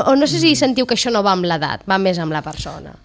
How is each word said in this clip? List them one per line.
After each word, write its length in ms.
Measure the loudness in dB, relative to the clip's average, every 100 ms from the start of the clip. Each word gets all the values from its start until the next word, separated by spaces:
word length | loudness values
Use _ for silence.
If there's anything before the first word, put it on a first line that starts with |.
o 100 | 4 4
no 100 | 2
sé 120 | 2
si 160 | 2
sentiu 300 | 4 2 0 0
que 60 |
això 160 | -2 0
no 120 | 2
va 100 | 2
amb 140 | 2 0
l'edat, 340 | -2 -2 -6 -2
va 80 | 0
més 220 | 2 0
amb 120 | -4
la 120 | -6
persona. 500 | -6 -10 -12 -12 -16 -20